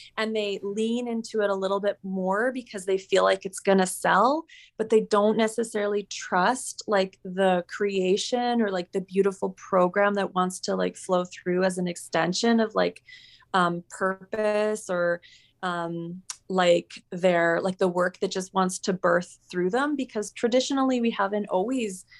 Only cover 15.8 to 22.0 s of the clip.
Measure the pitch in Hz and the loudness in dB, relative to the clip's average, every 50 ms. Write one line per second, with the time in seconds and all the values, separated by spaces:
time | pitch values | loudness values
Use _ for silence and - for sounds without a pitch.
15.8 | 170 170 170 170 170 170 175 185 - - - - _ - 190 185 180 175 175 175 | -4 -6 -6 -6 -8 -8 -10 -12 -14 -16 -16 -14 _ -2 0 4 4 6 4 4
16.8 | - - - - - _ 196 180 170 185 175 170 170 170 170 170 - 190 185 - | 2 -4 -14 -20 -14 _ -4 0 2 4 4 4 4 2 2 2 0 -2 0 0
17.8 | 190 185 175 180 175 185 - - 208 190 - 190 185 - - 190 185 185 185 - | 0 0 2 2 0 0 -2 -4 -4 -4 -4 -6 -8 -2 0 0 0 0 0 -4
18.8 | - - 185 180 - 175 170 180 180 - - - _ - - 180 180 185 202 247 | -4 -4 -2 0 2 2 2 2 0 -2 -12 -20 _ -8 -4 -2 0 0 0 0
19.8 | 277 294 302 269 262 254 - 214 208 - - - - 240 233 254 254 - 285 269 | 0 0 -2 -4 -4 -4 -6 -6 -6 -6 -4 -2 0 2 2 2 2 2 0 0
20.8 | 269 262 254 247 233 226 226 - 196 196 208 208 202 202 - 185 190 233 269 262 | 2 2 2 2 0 0 0 0 0 0 0 -2 -2 -2 0 0 0 0 -2 -2
21.8 | 226 202 190 185 | -4 -4 -6 -10